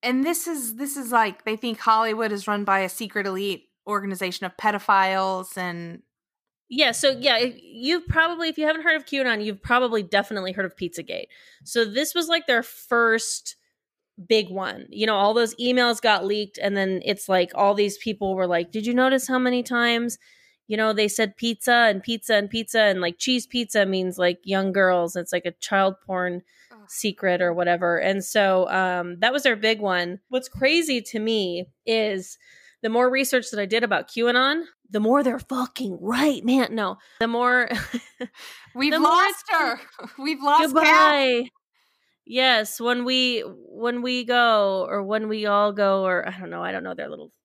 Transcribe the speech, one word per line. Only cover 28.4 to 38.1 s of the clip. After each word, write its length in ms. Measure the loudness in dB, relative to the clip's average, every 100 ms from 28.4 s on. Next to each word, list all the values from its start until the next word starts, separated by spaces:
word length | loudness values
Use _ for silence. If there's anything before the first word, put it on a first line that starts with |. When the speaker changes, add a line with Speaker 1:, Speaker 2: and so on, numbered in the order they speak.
| 4 2 2
Speaker 2:
um, 500 | 0 0 -2 -6 -2
that 120 | 0
was 120 | 2
their 120 | 0 2
big 240 | 0 0
one. 400 | 0 0 -2 -6 _
What's 200 | -6 -6
crazy 520 | -2 2 2 2 -2
to 180 | -2 -6
me 480 | -2 -2 -2 -6 -10 _ -2
is 520 | 0 0 -4 -8 -18 _ -20 _ _
the 80 | -2
more 200 | 2 2
research 420 | 2 0 0 -2
that 80 | -6
I 60 | -2
did 180 | 0
about 240 | 2 0 -2
Q 200 | -2 2
anon, 380 | 2 2 0 -6 _ _
the 100 | -2
more 240 | 2 4
they're 160 | 2 -2
fucking 580 | -6 -6 -6 -6 -8 -6
right, 420 | -4 2 2 2
man. 300 | 2 2 2 -2
No, 220 | -4 -6 _ _
the 80 | -2
more 420 | 2 2 2 2 -2 -6 -10 -10